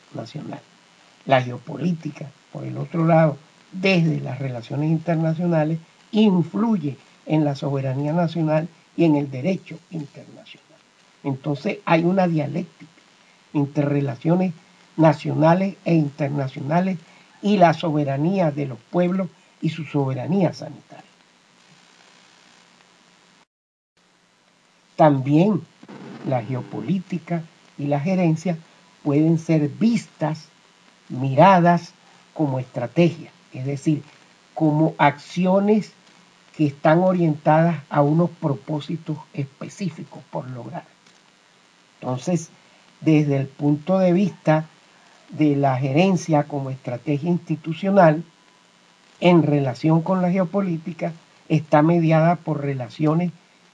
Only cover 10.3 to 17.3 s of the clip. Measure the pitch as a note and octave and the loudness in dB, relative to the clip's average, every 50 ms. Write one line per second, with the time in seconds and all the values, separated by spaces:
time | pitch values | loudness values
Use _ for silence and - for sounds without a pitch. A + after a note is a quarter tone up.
10.3 | A2+ - - - - - _ _ _ _ _ _ _ _ _ _ _ _ - C#3+ | -20 -20 -20 -20 -20 -20 _ _ _ _ _ _ _ _ _ _ _ _ -8 -8
11.3 | C3 C3 - D3+ C#3+ - - G3+ - - - F3 E3+ E3 E3+ F3 F#3+ G3 F3+ F3 | -8 -6 -6 -6 -6 -6 -6 -8 -8 -6 -2 0 0 2 2 2 2 2 2 0
12.3 | E3 D#3 C#3+ C3 C#3 F3 F3+ - _ - D#3+ - _ _ _ _ _ _ _ _ | 0 -2 -2 -4 -6 -8 -8 -10 _ -20 -20 -20 _ _ _ _ _ _ _ _
13.3 | _ _ _ _ - D3+ C#3 C3+ - D3+ C#3 C#3+ C#3+ C#3+ C#3 C3 B2 - - D#3+ | _ _ _ _ -4 -2 -2 -2 -2 -2 -2 0 0 -2 -2 -4 -6 -4 -2 0
14.3 | F3 F#3 F#3 F#3 D#3+ - _ _ _ _ _ _ _ - D#3+ D#3+ D3+ - - D3 | 2 2 0 -2 -4 -8 _ _ _ _ _ _ _ 4 4 4 4 2 -2 -4
15.3 | C3+ C#3 D3+ D#3+ E3+ F#3+ G3 G3+ - - - - E3+ E3 D3 C#3 C3+ - D3+ C3+ | 0 2 4 4 4 4 0 -2 -6 -6 -2 0 2 2 2 0 -2 -4 -4 -4
16.3 | D3 C#3+ C3+ C3 - D#3+ C3 C#3 D#3+ F3 F#3+ F#3+ F#3 D#3+ - - - - _ _ | -2 -4 -4 -6 -8 -8 -6 -2 0 0 0 0 -4 -6 -10 -16 -20 -20 _ _